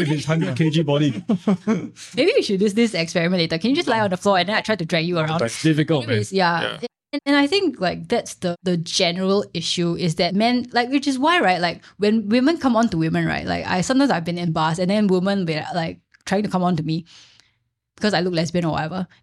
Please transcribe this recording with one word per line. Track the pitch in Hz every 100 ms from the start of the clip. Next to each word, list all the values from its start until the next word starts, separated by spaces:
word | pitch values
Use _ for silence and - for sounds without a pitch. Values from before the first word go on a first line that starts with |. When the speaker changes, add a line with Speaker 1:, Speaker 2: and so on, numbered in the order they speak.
| 160
Speaker 1:
wouldn't | 151
Speaker 2:
his | 135
hundred | 165 190 127
K | 160
G | 151
body. | 147 143 147 113 - 202 - 185
Speaker 1:
<laughs> | 214 208 - - - 190
Maybe | 330
we | 508
should | - 190
do | 214
this | 202 233
experiment | 180 165 180 170 185
later. | 165 165
Can | 226
you | 294
just | 349
lie | 226
on | 208
the | 180
floor | 202 190
and | 175
then | 214
I |
try | -
to | 214
drag | 160 170 170
you | 175
around? | 156 156
Speaker 2:
It's | 117 -
difficult, | 160 151 156 156 113
Speaker 1:
Anyways, | 110 104
Speaker 2:
man. | 190
Speaker 1:
yeah. | 175 170
Speaker 2:
Yeah. | 117 113 240 - _
Speaker 1:
And, | 294 -
and | 285
I | 285
think, | 392 370 233
like, | 180 165 165
that's | 233 - -
the, | 180 175
the | 185 175
general | 160 - 175 175 190 196 -
issue | 170 165 - 170
is | 170 175 165
that | 175
men, | 190 233 247 240
like, | 233 247
which | 277 285
is | 262
why, | 294 349
right, | 202 180
like, | 175 165 - -
when | 202 220 202
women | 240 262 330
come | 269
on | 226 233
to | 165
women, | 160 170
right, | 165 147 175
like, | - 165
I, | 180
sometimes | 175 262 277
I've | 170
been | 170 175
in | 175
bars | 160 160 165
and | 180
then | 208 208
women | 185 190 202
be, | 170 156 147 180
like, | 165 - _ _ -
trying | 196
to | 214
come | 185
on | 180
to | 165
me | 151 160 - - - _ _ _ _ _ _
because | - 208
I | 175
look | 180
lesbian | 170 185 180
or | 170
whatever. | 147 156 185 180 _